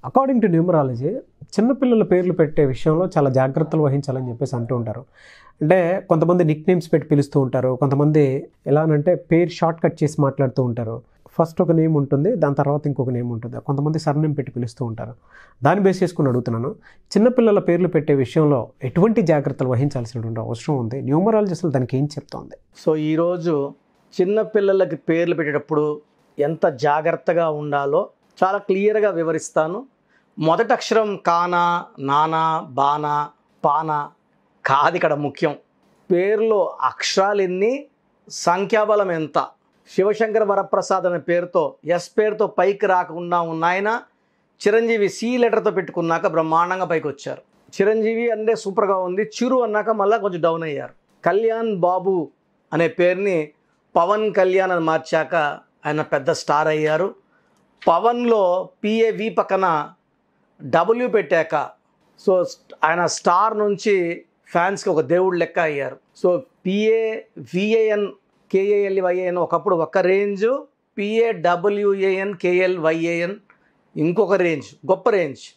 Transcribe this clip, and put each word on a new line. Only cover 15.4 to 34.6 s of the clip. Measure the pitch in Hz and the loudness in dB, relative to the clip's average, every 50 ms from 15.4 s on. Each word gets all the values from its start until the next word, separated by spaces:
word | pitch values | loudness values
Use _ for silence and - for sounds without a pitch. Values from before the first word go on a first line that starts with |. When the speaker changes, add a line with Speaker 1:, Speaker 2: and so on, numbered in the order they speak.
| - _ _ _ 120 | -20 _ _ _ 2
Speaker 1:
దాన్ని | 135 170 202 196 | 2 2 4 4
బేస్ | 190 185 190 190 | 2 2 2 0
చేసుకుని | 175 175 - 160 135 | -2 0 0 0 2
అడుగుతున్నాను, | 120 123 123 - 117 113 117 143 208 - _ - - _ _ _ - | 2 0 -2 -2 -4 -4 -4 -6 -8 -10 _ -20 -20 _ _ _ 2
చిన్నపిల్లల | 208 208 247 247 254 233 220 208 196 | 4 4 4 4 4 4 4 4 4
పేర్లు | 185 190 170 175 185 170 | 2 2 2 2 2 2
పెట్టే | - 160 147 156 147 | 2 0 2 2 2
విషయంలో | 139 135 117 - 165 156 151 147 127 110 - - _ - | 2 2 0 2 2 4 4 2 2 -2 -6 -12 _ -10
ఎటువంటి | 127 - 175 175 226 220 240 202 | -4 0 2 4 4 4 2 2
జాగ్రత్తలు | 156 160 147 127 - 127 - 135 127 | 2 2 2 2 -2 -4 -2 -2 -2
వహించాల్సినటువంటి | 127 117 139 147 - 131 120 113 - 120 113 113 113 113 | 0 0 0 -2 -2 -4 -8 -8 -8 -8 -8 -6 -6 -6
అవసరం | 113 113 117 117 - - 151 135 | -6 -6 -8 -8 -4 -4 -2 -2
ఉంది, | 120 113 117 139 123 | -2 -4 -6 -6 -2
న్యూమరాలజీ | 123 139 156 185 214 226 214 208 196 175 | 0 2 2 2 4 2 2 0 0 -2
అసలు | 160 - 170 | -2 -4 -2
దానికి | 131 131 127 120 - | 0 0 -2 0 -2
ఏం | 131 139 | -2 -2
చెప్తోంది? | 147 147 - - _ - - - - - - _ _ _ - - | -2 -4 -10 -14 _ -14 -14 -14 -14 -20 -20 _ _ _ -6 -2
Speaker 2:
So, | 175 160 | -2 0
ఈరోజు | 156 151 151 156 160 170 170 180 180 160 175 160 143 139 139 139 _ _ _ _ _ _ _ - - | 0 0 -2 0 0 0 0 -2 -2 -2 -2 0 0 -2 -4 -8 _ _ _ _ _ _ _ -2 -2
చిన్నపిల్లలకి | 185 180 208 220 220 214 - 220 202 196 196 190 185 - 165 | 0 2 2 0 -2 0 0 0 2 4 2 2 2 0 -2
పేర్లు | 147 _ - 160 165 170 170 170 | -8 _ -2 0 0 2 0 0
పెట్టేటప్పుడు | 151 156 143 143 151 147 _ 160 151 151 151 151 147 _ _ _ _ _ _ _ - | -2 -2 -2 -2 -4 -4 _ 0 0 0 0 -2 -6 _ _ _ _ _ _ _ -2
ఎంత | 143 147 165 156 - | -2 -2 0 0 0
జాగ్రత్తగా | 175 151 123 120 147 147 156 156 170 165 160 - - 175 170 170 160 | 0 0 0 0 0 0 2 0 0 -2 -2 -2 0 0 2 2 0
ఉండాలో | 156 147 151 147 143 143 139 139 143 170 208 - _ _ _ _ _ - - | -2 -4 -4 -2 -2 -2 -2 0 0 0 -2 -2 _ _ _ _ _ -2 0
చాలా | 185 196 202 | 0 0 -2
క్లియర్గా | 196 - 190 190 202 208 214 214 208 208 | -2 -2 -2 2 2 2 2 2 0 0
వివరిస్తాను. | 185 165 165 160 160 156 - - - 175 156 160 175 214 277 _ _ _ _ _ _ _ _ _ _ - | 0 0 -2 -2 -2 -4 -6 -4 -2 -2 -2 0 -4 -8 -10 _ _ _ _ _ _ _ _ _ _ -2
మొదటి | 156 160 160 175 226 214 247 | 0 2 4 4 4 2 2
అక్షరం | - - - 226 220 220 214 202 | -2 0 0 2 2 2 2 -2
కానా, | 180 _ 180 170 170 175 175 180 175 175 175 175 175 - - _ - | -2 _ 0 2 2 2 0 0 2 2 2 0 -2 -4 -8 _ -10
నానా, | 135 139 139 147 156 160 160 160 160 160 160 160 | -4 0 2 2 2 2 2 0 0 0 0 -2
బానా, | - 160 127 127 139 143 147 151 151 147 147 147 147 143 _ _ _ _ _ _ - | -4 -6 -2 0 2 2 2 0 -2 -2 -2 -2 -4 -4 _ _ _ _ _ _ 0
పానా | 156 143 151 160 160 151 147 147 151 _ _ _ _ _ _ _ _ _ _ | 2 2 2 0 -2 -4 -4 -4 -6 _ _ _ _ _ _ _ _ _ _